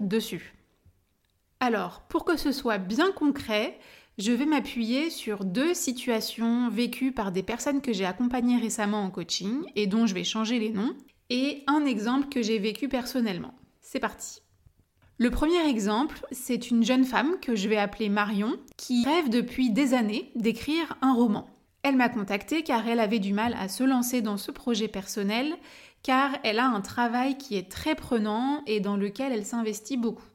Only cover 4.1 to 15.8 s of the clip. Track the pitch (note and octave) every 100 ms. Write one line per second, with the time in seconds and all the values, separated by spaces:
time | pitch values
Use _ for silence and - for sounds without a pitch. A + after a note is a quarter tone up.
4.1 | - G3+ A#3+ D4 D4 - - A3 B3+ D#4+
5.1 | - - G#3 G3 F#3 D4+ F4+ - B3 -
6.1 | A3+ G#3+ - A3+ A#3 B3 G3+ A#3+ B3 C4
7.1 | C4 G3 F#3 F#3 A3+ - C#4 C4+ G3+ F#3+
8.1 | F#3 B3 B3+ A#3+ B3 G#3+ G3+ G#3 G#3 G3
9.1 | F#3 E3+ - F#3 B3+ F#4 - G#3 A3 A3+
10.1 | F3+ F3 A3 A3 B3 G#3+ A3 A#3 - -
11.1 | _ - B3 C#4 D4 - D4+ C#4+ A3+ G#3+
12.1 | C4 C#4 B3+ G#3+ A3 G3+ G#3 C#4 B3+ B3
13.1 | C4 A3+ F3 - - - _ - - A3
14.1 | - - - _ _ _ _ _ _ _
15.1 | - A#3+ A#3+ D4+ F4 D#4 A#3